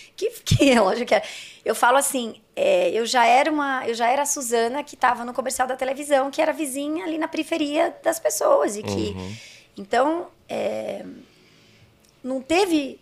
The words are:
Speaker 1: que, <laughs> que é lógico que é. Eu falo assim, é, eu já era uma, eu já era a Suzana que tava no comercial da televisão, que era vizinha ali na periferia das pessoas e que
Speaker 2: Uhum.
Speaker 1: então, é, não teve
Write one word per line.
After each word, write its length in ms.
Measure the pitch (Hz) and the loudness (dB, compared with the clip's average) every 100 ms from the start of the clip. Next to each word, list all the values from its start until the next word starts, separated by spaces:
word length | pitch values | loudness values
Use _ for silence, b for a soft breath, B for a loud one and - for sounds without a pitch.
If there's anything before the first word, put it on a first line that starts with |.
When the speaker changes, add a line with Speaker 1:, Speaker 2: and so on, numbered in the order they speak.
| B - | B -6
Speaker 1:
que, 140 | 427 - | -6 -6
<laughs> 40 | - | 0
que 240 | - 277 | 4 6
é 80 | 240 | 6
lógico 280 | 190 202 240 | 4 2 2
que 80 | 214 | 0
é. 80 | B B B B - | B B B B -4
Eu 80 | 220 | 2
falo 220 | 240 262 | 4 4
assim, 440 | 277 262 226 - _ - | 2 -2 -4 -10 _ -2
é, 340 | 196 180 180 | 2 4 2
eu 140 | 214 226 | 0 0
já 180 | 254 233 | 4 6
era 260 | 254 294 | 6 4
uma, 360 | 302 277 262 247 | 0 -2 -2 -4
eu 60 | 226 | -2
já 120 | 233 | 0
era 120 | 269 | 0
a 20 | 285 | 0
Suzana 580 | - 240 233 233 269 | -4 -2 0 0 -2
que 120 | 285 - | -8 0
tava 280 | 247 240 240 | 0 0 -4
no 80 | |
comercial 340 | 240 254 - 247 | -6 -4 -2 -2
da 80 | 247 | -2
televisão, 560 | 262 269 294 277 269 | -4 -4 2 2 2
que 100 | 269 | 0
era 100 | 311 | 0
vizinha 500 | 277 302 254 285 311 359 | 0 -4 -4 -4 -4 -6
ali 120 | 320 | -4
na 100 | 311 | -4
periferia 680 | 320 311 330 285 294 339 - | -4 -4 -2 -2 0 0 -2
das 160 | - 320 | -4 -2
pessoas 560 | - - - - - 208 | -2 0 2 4 2 -2
e 60 | |
que 300 | 208 101 107 92 | -4 -2 -4 -6
Speaker 2:
Uhum. 180 | 92 110 B B B - | -10 -12 B B B -18
Speaker 1:
então, 500 | 202 233 277 330 - _ _ | -4 0 0 -2 -6 _ _
é, 560 | - - 107 110 - 92 - - b b b b b b _ _ _ | -6 -4 -4 -6 -10 -12 -18 -20 b b b b b b _ _ _
não 160 | 254 262 | -8 -6
teve 600 | 262 330 403 320 269 - | 0 0 2 0 -2 -8